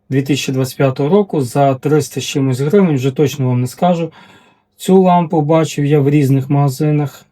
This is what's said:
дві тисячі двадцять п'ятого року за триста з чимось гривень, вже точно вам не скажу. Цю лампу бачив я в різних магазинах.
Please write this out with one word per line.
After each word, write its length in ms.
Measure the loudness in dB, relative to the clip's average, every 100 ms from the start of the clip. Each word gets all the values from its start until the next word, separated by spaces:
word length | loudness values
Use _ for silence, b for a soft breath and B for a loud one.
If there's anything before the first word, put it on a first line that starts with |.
| -4
дві 120 | -4
тисячі 300 | 0 -2 -2
двадцять 240 | -4 -4 -2
п'ятого 320 | -2 0 0
року 320 | 0 0 -4
за 340 | -2 0 0
триста 460 | 0 0 0 0 -8
з 40 |
чимось 360 | -6 -2 -2 -2
гривень, 340 | 0 2 2
вже 160 | 0 -2
точно 380 | 0 -2 -2 -2
вам 120 | -2
не 60 | -4
скажу. 460 | -2 -2 0 -4 b b b b b _ _
Цю 260 | 2 4
лампу 380 | 4 2 2 -2
бачив 440 | 2 0 0 -2
я 160 | 0 2
в 100 | 2
різних 400 | 2 2 0 0
магазинах. 720 | 0 0 0 -2 0 -4 -8 _